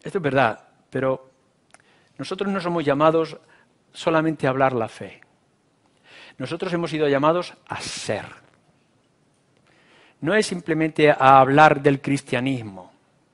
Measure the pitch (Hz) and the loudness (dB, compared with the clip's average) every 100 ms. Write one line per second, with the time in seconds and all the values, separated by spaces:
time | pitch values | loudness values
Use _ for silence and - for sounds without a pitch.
0 | 160 196 147 135 120 104 _ _ _ 131 | -10 -6 -2 0 0 -2 _ _ _ -6
1 | 131 131 - _ _ _ _ _ _ _ | -4 -6 -10 _ _ _ _ _ _ _
2 | _ - 135 190 202 196 175 170 143 139 | _ -18 -12 -8 -6 -4 -4 -2 -2 2
3 | 156 165 160 - _ _ _ _ _ - | 2 2 -2 -8 _ _ _ _ _ -8
4 | - 160 160 151 139 131 135 127 110 - | -2 0 -2 -2 -2 0 0 0 -6 -10
5 | 98 - _ _ _ _ _ _ _ _ | -18 -20 _ _ _ _ _ _ _ _
6 | _ - - - 127 165 185 170 165 151 | _ -20 -20 -14 -10 -8 -6 -4 -4 -2
7 | 147 139 151 175 165 - - - - - | 0 2 2 0 -4 -14 -14 -12 -10 -10
8 | - 104 - - _ _ _ _ _ _ | -8 -8 -10 -20 _ _ _ _ _ _
9 | _ _ _ _ _ _ _ _ _ _ | _ _ _ _ _ _ _ _ _ _
10 | _ _ 147 214 208 175 165 160 160 151 | _ _ -2 -2 -2 -6 -4 -2 -2 2
11 | 151 147 135 135 131 143 156 143 143 139 | 2 6 8 8 6 6 6 6 2 0
12 | - 139 - 123 131 127 107 92 87 _ | 0 -4 -4 -4 -4 -6 -10 -16 -20 _
13 | _ _ _ | _ _ _